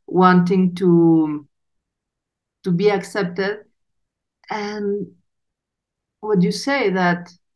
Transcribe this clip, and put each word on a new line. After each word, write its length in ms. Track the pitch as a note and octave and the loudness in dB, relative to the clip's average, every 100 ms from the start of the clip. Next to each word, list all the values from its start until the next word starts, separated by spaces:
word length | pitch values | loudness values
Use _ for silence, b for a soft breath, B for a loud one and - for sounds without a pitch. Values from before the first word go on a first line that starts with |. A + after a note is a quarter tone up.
| - | -6
wanting 720 | F3+ F#3 F3+ F3 F#3+ F#3 F3+ | 2 4 4 4 2 0 0
to, 720 | F#3 E3+ E3 D#3+ D#3 D3 C3+ _ _ _ _ _ _ _ _ _ _ _ | 2 4 4 4 0 -4 -12 _ _ _ _ _ _ _ _ _ _ _
to 80 | F#3+ | -4
be 180 | F3 G#3 | 0 2
accepted. 720 | G3 G3 G#3+ F3+ F#3 G3 G#3 - _ _ _ _ _ _ _ - | 0 -4 -6 -6 -4 -6 -6 -12 _ _ _ _ _ _ _ -12
And 580 | G#3+ G#3 G#3 G3+ G#3 F#3+ - _ _ _ _ _ _ _ _ _ _ | -10 -8 -6 -4 -4 -8 -16 _ _ _ _ _ _ _ _ _ _
what 200 | G#3+ G3+ | -2 0
you 100 | G3+ | 0
say, 380 | - - C#4 G#3 | -2 -4 -2 -2
that 420 | F#3 F3+ F3 - _ _ | 0 0 -2 -6 _ _